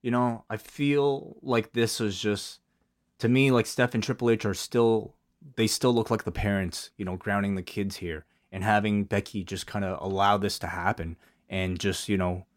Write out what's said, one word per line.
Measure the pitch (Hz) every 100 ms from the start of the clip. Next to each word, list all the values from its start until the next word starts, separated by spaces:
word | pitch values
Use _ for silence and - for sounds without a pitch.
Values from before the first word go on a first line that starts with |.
You | 123
know, | 123 123 117 -
I | 110
feel | - - 143 143 143 139 - -
like | - 117 110
this | 120 117 -
is | 110 98
just, | 107 101 - - _ _ _ _ _ _
to | 120
me, | 127 135
like, | 127 110
Steph | - 123
and | 117
Triple | 107 123 120
H | 113 107
are |
still, | 95 - 120 117 113 - _ _ _ 143 -
they | 113
still | - 131
look | 120 110
like | 110
the | -
parents, | - 107 101 90 - - _
you | 98
know, | 92
grounding | - 101 101 98
the |
kids | 90 - 98 -
here | 87 78 - _ _
and | 95
having | 98 107 104 104
Becky | 98 104 - 104
just | 87 95 -
kinda | 107 95 92
allow | 95 95 101 104
this | 98 -
to | 90
happen | 90 90 110 82 82 _ _ _
and | 95 92 90
just, | 101 90 -
you | 101
know | 90 90 87